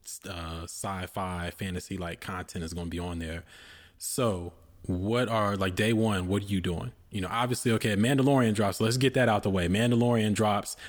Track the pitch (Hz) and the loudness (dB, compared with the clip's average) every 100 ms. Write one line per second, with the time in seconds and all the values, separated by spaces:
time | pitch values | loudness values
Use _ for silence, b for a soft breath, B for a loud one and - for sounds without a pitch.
0 | - - 90 87 82 82 82 - 104 95 | -16 -14 -12 -10 -8 -10 -10 -8 -8 -6
1 | 90 - 92 90 87 - 98 90 - 95 | -6 -6 -6 -4 -6 -6 -6 -6 -6 -6
2 | 85 85 - 92 85 95 80 85 85 85 | -6 -8 -8 -10 -8 -8 -8 -6 -6 -6
3 | 87 85 82 82 B B B B B - | -6 -6 -6 -8 B B B B B -14
4 | - - 120 90 85 - - - - 90 | -6 0 0 0 -6 -14 -20 -12 -6 -2
5 | 98 120 123 113 104 98 95 92 107 110 | 0 0 2 2 2 2 0 0 2 2
6 | 110 98 90 101 101 98 90 82 123 - | 2 2 0 -2 0 -2 0 -4 -6 -12
7 | - 104 90 107 123 120 123 110 113 101 | -10 -6 -4 -2 -2 0 2 2 2 2
8 | 117 143 135 139 117 104 101 - 110 123 | 4 4 4 4 4 4 0 2 0 2
9 | 131 131 117 104 104 95 87 98 120 120 | 2 4 4 4 2 2 2 2 4 4
10 | 120 117 107 101 107 101 - B | 4 4 2 2 2 2 -2 B